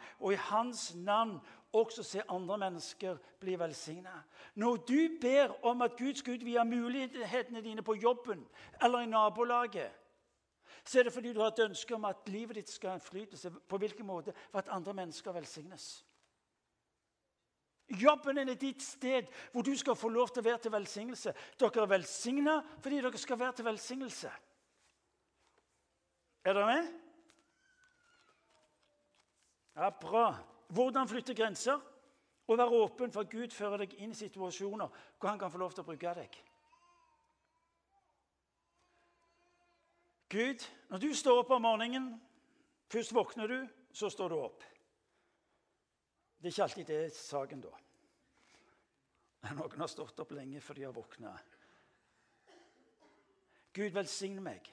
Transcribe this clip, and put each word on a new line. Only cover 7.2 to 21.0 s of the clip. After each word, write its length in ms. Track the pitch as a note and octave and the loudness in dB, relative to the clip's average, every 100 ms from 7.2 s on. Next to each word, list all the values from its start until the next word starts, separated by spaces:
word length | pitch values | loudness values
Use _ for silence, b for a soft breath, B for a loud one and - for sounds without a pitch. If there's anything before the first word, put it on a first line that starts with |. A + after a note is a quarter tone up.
| G#3 B3 B3 A#3 | -4 -2 -2 -6
dine 240 | A3 A3 A3 | -8 -6 -2
på 100 | G#3+ | 2
jobben 400 | A3+ A#3+ A#3+ F3+ A#2+ B B B | 4 4 0 -8 -8 B B B
eller 240 | A#3+ A#3+ A#3 | 4 4 2
i 60 | |
nabolaget, 800 | A3 G#3+ G#3 A#3+ A#3+ A#3+ G3 A#2+ - _ _ _ _ _ _ B B - | 6 6 4 2 2 2 -2 -6 -10 _ _ _ _ _ _ B B 0
så 140 | B3+ | 4
er 60 | A#3+ | 4
det 80 | |
fordi 200 | B3 A#3+ | 2 -4
du 80 | G#3+ | 2
har 120 | A3 | 2
et 120 | A3 G#3+ | 4 2
ønske 280 | F3+ - A3+ | 0 -6 -4
om 100 | G#3 | -4
at 200 | F#3+ - | -6 -6
livet 240 | G3+ A3+ G#3+ | -8 -6 -10
ditt 120 | - | -12
skal 200 | - F#3 | -8 -8
ha 80 | F#3 | -8
innflytelse. 540 | - F#3 G#3 - F3+ E3 - | -8 -12 -12 -12 -12 -12 -6
På 80 | F#3+ | -4
hvilken 280 | G#3 G3+ G3+ | -4 -6 -8
måte? 280 | F3 E3 - B | -8 -8 -12 B
For 100 | G3+ | -6
at 140 | - | -4
andre 200 | G3 F3 | -4 -6
mennesker 380 | G3+ F3 D3+ G3+ | -8 -8 -10 -8
velsignes. 720 | F3 D3 D#3+ D#3 F3 - - _ _ _ _ _ _ _ _ _ _ _ _ _ _ _ _ _ _ - | -8 -8 -14 -16 -16 -16 -16 _ _ _ _ _ _ _ _ _ _ _ _ _ _ _ _ _ _ -8
Jobben 460 | G3 C4 D4 C#4 C#4+ | 4 6 6 4 0
din 140 | C4 | 0
er 100 | B3+ | -2
ditt 240 | C4+ C4 | -4 -6
sted 440 | - - B3+ C4 F#3+ B B | -10 -6 0 0 0 B B
hvor 100 | A#3+ | -2
du 120 | A3+ C#4 | 0 2
skal 180 | C#4 A#3 | 2 0
få 140 | A3+ | 2
lov 220 | A3+ B3 | 2 2
til 100 | B3 | 2
å 60 | A3+ | 0
være 140 | A#3 | 0
til 80 | A#3 | 0
velsignelse. 640 | G#3+ G3 G#3 | -2 -2 -8